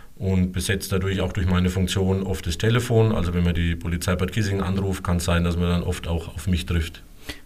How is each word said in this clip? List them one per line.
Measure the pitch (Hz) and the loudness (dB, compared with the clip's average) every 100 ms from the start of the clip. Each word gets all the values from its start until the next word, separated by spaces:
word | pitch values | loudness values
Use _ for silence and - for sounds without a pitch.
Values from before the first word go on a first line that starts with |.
| - | -16
und | - 95 95 90 | -6 0 2 2
besetze | - - 98 - | 0 -2 -2 -2
dadurch | 95 95 92 | -2 0 0
auch | 92 | -2
durch | - 90 | 0 2
meine | 90 92 | 4 2
Funktion | 95 92 98 92 98 | 2 0 2 2 2
oft | - 98 85 | 0 -4 -4
das | - | 0
Telefon. | 110 120 - 113 110 | 2 2 4 4 4
Also | 104 87 | 2 0
wenn | 87 | 2
man | 87 | 2
die | 85 85 | 2 0
Polizei | 82 85 85 - | -2 -2 -2 0
Bad | 90 92 | 0 0
Kissingen | 110 101 98 | -2 -2 -2
anruft, | 92 95 98 92 | -2 -2 -2 -2
kann | - 87 | -2 0
es | |
sein, | - 85 | 2 2
dass | 87 85 | 2 0
man | 87 | 2
dann | 87 | 0
oft | 90 87 82 | 0 -4 -4
auch | 85 - | -4 -4
auf | - - | -6 -2
mich | 85 | -2
trifft. | - 85 80 - - - - - | 0 -2 -2 -8 -20 -16 -14 -14